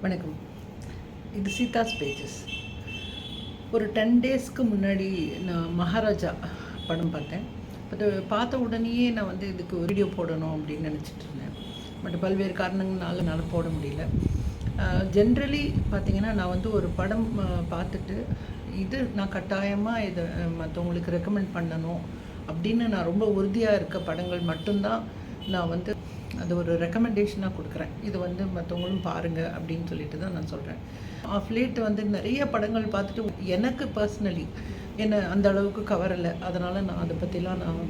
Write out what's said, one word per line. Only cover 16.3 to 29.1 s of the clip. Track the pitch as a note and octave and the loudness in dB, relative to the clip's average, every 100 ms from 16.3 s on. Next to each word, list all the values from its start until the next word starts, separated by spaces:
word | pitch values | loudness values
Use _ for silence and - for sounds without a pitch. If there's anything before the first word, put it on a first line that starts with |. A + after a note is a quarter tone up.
நான் | G#3 F3+ | 2 2
வந்து | F#3 A3 | 0 2
ஒரு | G#3 F3 | 2 2
படம், | E3+ F#3+ A3 A3+ G#3+ | 0 2 2 0 0
அஹ், | F#3+ F3 E3 | 2 0 0
பார்த்துட்டு, | E3+ F#3 F#3+ F3+ G3+ C4 - - - - F#3+ | -2 -2 -4 -4 -4 -2 -4 -4 -8 -6 -4
"இது | F#3+ C4 B3 G3+ | -2 0 0 0
நான் | G3 | -2
கட்டாயமா | G3 F3 G3 G3+ G3+ G#3+ A#3 | -2 -2 0 0 0 0 0
இதை, | G3+ F3 | -2 -2
அஹ், | E3+ E3+ E3+ E3 | -2 0 -2 -2
மத்தவங்களுக்கு | D#3+ D#3+ F3 F3 E3+ | -4 -2 -2 0 0
ரெக்கமெண்ட் | E3+ F3 G3+ F#3+ E3+ | 0 2 0 0 -2
பண்ணணும்" | E3+ D#3+ D#3+ F3 - - - - - | -2 -2 -2 -4 -6 -10 -10 -10 -6
அப்படின்னு | D#3+ F3+ A#3 A#3 | -2 2 2 4
நான் | G3+ | 2
ரொம்ப | E3+ F#3 G#3+ | 2 4 4
உறுதியா | G3 G3 G3+ A3 | 4 4 4 4
இருக்க | - - F#3 | 4 2 -4
படங்கள் | E3+ D#3 F3+ F3 | -2 -2 -2 0
மட்டும்தான் | F3 D#3+ - G3+ G3+ A3+ - - - - - | 0 0 2 2 4 0 -2 -8 -10 -8 -2
நான் | F#3+ E3+ | 0 2
வந்து | E3+ F#3 G#3+ - - - - | 0 -2 -4 -6 -10 -8 -4
அது | E3+ F3 | 0 0
ஒரு | E3+ E3+ | 4 2
ரெக்கமெண்டேஷனா | E3+ A3 A#3 G#3 G#3 - F#3+ - | 2 2 4 4 2 2 -2 -2
கொடுக்குறேன். | - - D#3 - | -6 -6 -6 -6
"இது | G#3+ F#3 | -4 -2
வந்து | F3+ F3+ | -2 -2
மத்தவங்களும் | G3 F3+ E3+ F3 F3+ F#3+ | -2 -2 -2 -2 0 0
பாருங்க" | F3+ | 0